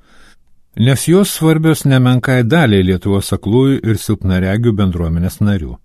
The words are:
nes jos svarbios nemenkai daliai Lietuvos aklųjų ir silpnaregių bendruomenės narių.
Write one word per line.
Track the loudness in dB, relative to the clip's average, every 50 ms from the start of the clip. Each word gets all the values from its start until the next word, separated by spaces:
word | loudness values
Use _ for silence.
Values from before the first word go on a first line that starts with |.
| _ _ _ -20 -20 -20 _ _ _ _ _ _ _ _ -4
nes | 0 0 0 0 0 0
jos | 2 2 2 2 0 -2
svarbios | -2 0 0 2 2 2 0 0 0 0 2
nemenkai | 2 2 4 2 2 0 0 0 0 0 0
daliai | 2 2 2 2 4 4 4 2
Lietuvos | 2 0 -2 -2 -2 -2 -2 -2 -4 -4
aklųjų | -4 -2 0 0 2 2 2 0 -2
ir | -2 -4 -4
silpnaregių | -4 -4 -6 -6 -4 -2 -2 -2 0 0 -2 -2 0 0 0 0
bendruomenės | 0 0 -2 -2 -2 -4 -2 -2 -2 -4 -4 -4 -2
narių. | -2 -2 -2 -2 -6 -10 -14 -16